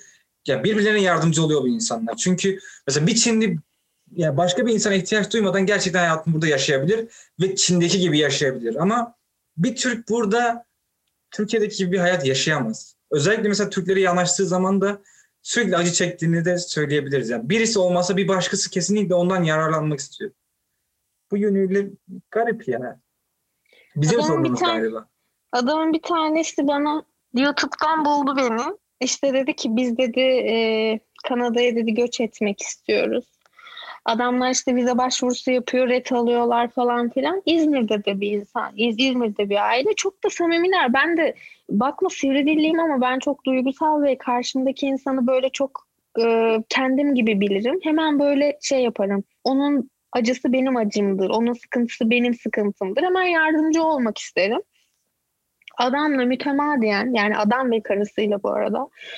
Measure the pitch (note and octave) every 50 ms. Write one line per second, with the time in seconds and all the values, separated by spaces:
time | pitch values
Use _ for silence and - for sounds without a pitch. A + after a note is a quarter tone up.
0 | - _ _ _ _ _ _ _ - - C3 A2+ - F#3+ G#3+ G#3+ G3+ G#3+ G#3+ G#3+
1 | G3 F#3 F3 D#3+ D#3 E3+ D#3+ D#3+ D#3+ D3+ D3+ D3 B2+ B2+ A#2+ A2+ A2+ - B2 A2+
2 | A2+ A2+ - - - F#3 F#3 F3 - G3 F#3+ F#3+ - - - - _ - C3 D3
3 | D3 F#3 A3 A#3 - A#3+ A3+ A3 A3 G#3 F3 D#3 - _ _ _ _ _ _ _
4 | _ _ - F3 E3 D#3 C#3+ C#3+ F3 F3+ - - B3 A#3+ A3+ G#3 G#3+ G#3 G3 F#3+
5 | F3 - G#3+ G#3+ G3 G3+ - A#3 G#3 F#3+ F3+ G3 F#3+ F#3 G#3 F#3+ - F#3+ E3 F#3
6 | F3 E3+ D#3+ D#3 - E3+ E3 D3+ D#3+ E3 D3 C3+ - - C#3+ C3+ C#3+ E3 G#3+ A3+
7 | A3+ A3+ - - - _ _ - E3+ F#3+ F#3+ - - - F3+ F3+ E3+ E3+ F3 G3+
8 | F3+ E3+ D3+ D3 D3+ C#3+ C#3 - D3+ C3+ B2+ A2+ A#2 A2+ A2+ C#3 E3 G3 A3 A#3+
9 | A#3 A#3+ - _ _ _ _ _ _ _ _ D#3 E3+ C4 A#3 - - B3+ A#3 A3
10 | - - G#3 A#3+ A#3 G3 G3+ A#3+ A#3+ A#3+ A#3 A#3 - _ _ _ _ _ _ _
11 | _ _ _ _ _ _ - - G#3 G3+ - A3+ G#3 G#3 - - G3 F3+ F3 G3
12 | F3 F3 F#3 F3 D3 C3+ C3 C3+ - D#3+ D#3 D3 B2 A2 A2+ - - - - _
13 | _ _ - D3+ C#3 F3+ G#3+ A3+ G3+ G#3 G3+ G3 G#3 G3 G3+ G3 F3 F3 F#3+ F#3+
14 | F#3+ F#3 F3 F3+ F3+ E3+ - - G3 F3 F3+ F3+ F#3 F#3 G3 G3 F#3+ G3+ G3+ G3+
15 | - _ _ _ _ _ _ _ - - - - - F#3 F3 E3+ F3 F3 E3+ -
16 | F#3 F3 F3 - E3 E3 E3+ E3+ E3 F3+ F3+ F3 F3 - - D#3+ D3+ C#3 D3 D3+
17 | C3 C3+ C#3+ C#3 A#2 A2 A#2+ A2+ A2+ C3+ F#3+ A3+ A3+ G#3+ A3+ G#3 F3+ F3+ F3+ F3
18 | F3+ F3+ G3 F3+ G3+ E3+ F#3+ F#3 F3+ - - F#3+ - - - F#3+ E3+ - G#3 G#3+
19 | G3+ E3+ F3+ F3 F3 F3+ F#3+ F#3 F3 D#3+ D#3 D#3 D#3+ D#3+ D#3+ D#3 D3+ D3+ D3+ C#3
20 | - - - - A2 G2+ - _ _ _ _ _ _ _ _ _ _ _ _ _
21 | _ _ _ _ _ _ - G3+ G3+ G#3+ G3 G3 G3 F#3 F#3+ G3+ G3+ G3+ - -
22 | _ - F#3 F#3 - _ - G#3+ A#3 A#3+ A3 A3+ - - A#2+ A#2+ B2+ A#2+ B2 -
23 | _ _ _ _ _ _ _ _ _ _ _ _ _ _ _ - _ _ - D3
24 | D3 D#3 A3+ A#3+ D4+ D#4 A3 C#3 C3+ C3 - - F4 F4 - A2+ - A3 A3 A3
25 | A3 - _ _ _ _ _ _ _ _ - B3 B3 B3 D4+ D#4+ D#4+ D#4+ D#4 D#4+
26 | - - E4+ E4 D#4 D#4 D#4 D#4+ D#4+ D#4 - - D4 C#4 C#4+ C#4+ D4 D4+ D4 D#4
27 | - _ _ _ _ _ - A#3+ C4+ C#4+ C#4+ - - C#4 - - D#4+ D#4 D#4+ D#4+
28 | D#4 D4 D4 D4 C#4+ C4+ C#4 C4+ C4+ B3 A3+ A3+ B3 D4+ G4+ - _ _ _ -
29 | B3 C4 - - - C#4 B3+ C4 C4+ C4 D4+ - - B3+ A3 A3+ B3+ B3 A#3 A#3
30 | C4 B3 A3+ B3 C4 C4 C4 B3 G#3+ A3 A3+ A3+ A3+ A3 A3 A3 A3 A3 A3 A3
31 | - _ _ - - - B3+ A#3+ A#3+ A#3+ A3+ A#3+ A#3+ B3 A#3 A#3 A3+ A3+ A3 A3+
32 | A#3+ A#3+ - - A#3+ A3 - - A3 G#3 G3 - - - - - _ - G#3+ G3+
33 | - A3 A3+ B3 A#3+ _ _ _ _ _ _ - - - - - - - - -
34 | - - A#3 A3 A#3+ B3 B3 B3 B3+ B3+ B3+ - - - B3+ B3 B3 A#3+ B3 A#3
35 | B3 B3+ B3+ - - B3 B3 B3 - - B3+ B3+ A#3+ - - B3+ B3+ B3 B3 B3
36 | B3 - C4 A#3+ A#3+ A#3 A#3+ A#3+ A#3+ A#3+ A#3 A#3 A#3+ A#3+ - - B3 A#3+ A#3+ A#3+
37 | A#3+ A#3 A#3 C4+ C4 D4 F4 G4 - D4+ D#4+ E4+ D#4+ D4+ D4 C4+ A#3 G#3+ A3 G#3
38 | G#3 - G3+ G3 G3+ G#3 G#3 G#3 G3+ - - A#3+ G#3+ - - G#3 A3+ A#3+ A3 G#3
39 | C4 C4+ B3+ B3 A#3+ A3 G#3 - G#3 G3+ G3+ G3+ G#3 G#3 A3+ B3 C#4 G#4 G#4+ -
40 | - G4 - _ - G#4 - - F4 E4 E4+ E4+ E4+ F#4 G4 F4+ D4+ B3+ A#3 C4+
41 | C#4+ D#4+ F4 D#4+ D#4+ B3+ - - - - - _ _ - - G3+ A#3+ C#4 D4+ -
42 | F#4+ F4+ - - - C4+ C4+ C#4+ C#4+ C#4+ D#4 D4+ D4+ D#4+ D#4+ E4 E4 D#4+ D4 C4
43 | B3 B3+ B3+ C4 B3+ D4 C#4 - - C4 C4 B3+ B3 C4+ C4+ - D#4 D#4 D#4 D4+
44 | C#4+ C#4+ C4 C4 - - B3 A#3+ B3 - - C4+ C4 C4+ C4 - - C4+ C4+ C4
45 | C4+ C#4 C4 C4 A#3+ B3+ C4 B3+ B3+ C4 C4 - C#4 C4 - - - _ _ _
46 | _ _ - A3+ A3+ A#3 A3+ A3+ A3+ A3+ A3+ A3+ A3 - - C#4+ C4 C4 C4 C4+
47 | D4 C#4+ C#4+ B3+ A#3 A3 G#3+ G3 G3+ G3+ G3 G3 G#3+ A#3+ D4 F#4+ - D#4+ D4+ D#4
48 | D#4+ D#4 D4 C#4 C#4+ C#4+ C#4+ C#4 C#4+ D4 C#4+ - - - C#4 C4 B3+ A#3 A3 -
49 | G3+ G3 G3+ G3 G3 - _ _ - A#3+ C4+ C4+ C#4 C#4+ C#4+ C#4 A#3 - _ _
50 | _ _ - B3 A3+ A3+ B3 B3 - C#4+ A#3+ C4 C4 C4+ C4 A#3+ A3 G#3 - G#3+
51 | G3+ G3 G3 F#3+ F#3+ F#3 - A3+ A#3 A#3 A#3+ A#3 - - - B3 A#3+ A#3 - -
52 | B3 A3+ A#3+ A#3+ A#3+ B3 A#3+ A#3 - A3+ - - G#3 G3+ G3+ - G3+ F#3+ G3 B3+
53 | D#4+ F#4 F#4 F#4+ F#4 F4+ F4 E4 D#4+ D#4 D#4 D#4 D#4 D#4+ D#4 E4 D#4+ D#4+ D#4 C#4
54 | B3 A3 G#3 - - - - - F3+ G3 A3+ D#4+ - _ _ _ _ _ _ _
55 | _ _ _ _ _ _ _ _ _ _ _ _ - - - - A#3+ B3+ B3 C#4+
56 | D4+ D#4 C#4+ C4+ B3 B3 C4 B3+ - C#4+ C#4 C#4 C#4+ D4 D4 C4+ A3 G#3+ G3+ G3
57 | G#3+ B3+ B3+ A3+ G3+ G#3 G#3+ - G#3+ G#3 A#3+ B3+ C4 B3+ A#3 A3 G#3 - G3+ G3+
58 | G#3 G#3 - - A3 G#3 G#3 G3 G3+ G#3 G#3 G#3+ G#3 - G3+ A#3+ C4 - _ -
59 | - - -